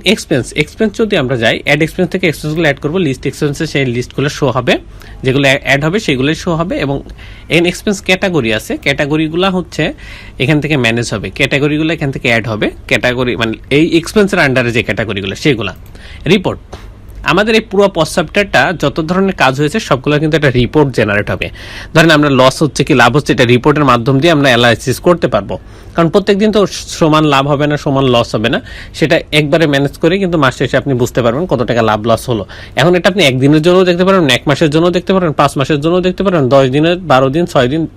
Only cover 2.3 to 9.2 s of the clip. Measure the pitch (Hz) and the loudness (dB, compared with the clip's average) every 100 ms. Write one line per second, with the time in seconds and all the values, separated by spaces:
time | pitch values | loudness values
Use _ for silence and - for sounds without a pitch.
2.3 | - 151 156 156 139 143 185 156 123 139 | -2 -4 -2 -2 -2 -4 -2 -2 -4 -8
3.3 | - 151 139 156 147 131 117 - - 139 | -4 -4 -4 -4 -2 -2 -4 -6 -4 -4
4.3 | - 139 123 123 254 - - - - 131 | -2 -2 0 0 -2 -6 -20 -20 -6 -2
5.3 | 135 139 135 - 139 156 208 202 127 139 | 0 2 0 0 0 0 -2 -2 -2 -2
6.3 | 160 185 160 175 302 139 139 - - - | -2 -4 -4 -4 -4 -4 -4 -8 -18 -20
7.3 | - - 165 175 - 214 196 - 180 202 | -20 -2 0 0 -2 -4 -4 -2 -2 0
8.3 | 165 113 107 - 311 147 139 143 156 | 0 0 -2 -4 -6 -4 -2 -2 -2